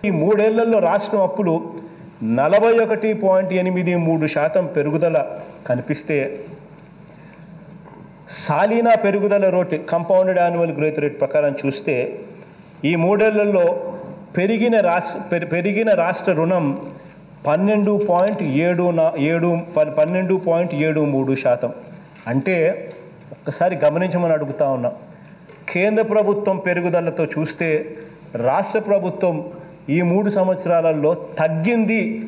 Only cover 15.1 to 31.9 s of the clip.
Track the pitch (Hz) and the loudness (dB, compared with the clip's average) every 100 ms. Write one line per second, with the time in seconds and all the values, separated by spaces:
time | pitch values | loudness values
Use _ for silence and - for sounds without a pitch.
15.1 | - - 170 160 170 185 202 220 185 170 | -10 -4 -4 -2 -2 0 0 2 2 2
16.1 | 180 196 156 165 180 147 135 - - - | 0 0 0 2 2 0 -4 -10 -16 -20
17.1 | - - - 147 160 196 214 202 202 208 | -20 -20 -6 -2 2 2 2 2 0 2
18.1 | 175 196 202 156 135 170 175 180 165 160 | 2 2 0 -2 0 2 2 0 2 2
19.1 | 165 147 170 170 170 - 156 151 151 160 | 2 0 2 0 0 -2 0 0 2 0
20.1 | 180 185 185 170 165 180 147 156 151 147 | 0 0 0 0 0 0 0 0 2 0
21.1 | 135 135 131 127 120 - - - - - | 0 0 0 2 0 -2 -8 -16 -20 -20
22.1 | - 113 131 226 175 160 220 - - - | -16 -4 -2 0 2 0 0 -10 -16 -20
23.1 | - - - 147 - 180 156 151 156 185 | -20 -20 -12 -10 0 0 4 2 2 -2
24.1 | 180 170 156 139 139 143 127 120 - - | 0 0 0 -2 -2 0 0 -4 -8 -20
25.1 | - - - - - - 175 202 214 220 | -20 -20 -20 -20 -16 -8 0 2 2 2
26.1 | 208 202 202 202 190 185 175 175 170 165 | 2 2 0 0 -2 -2 -2 0 0 -2
27.1 | - 156 - 156 - 165 151 151 - - | -2 -4 -2 -6 -4 -2 -2 -2 -12 -18
28.1 | - - 113 120 160 190 220 208 202 180 | -20 -12 -2 0 0 0 -4 0 0 0
29.1 | - 180 156 - - - - - 156 175 | -2 -2 -2 -8 -14 -18 -16 -2 0 2
30.1 | 185 208 208 185 185 180 170 165 156 151 | 2 2 0 0 0 0 2 2 2 0
31.1 | 175 - - 160 160 175 233 220 | -2 -6 -2 -2 0 0 2 2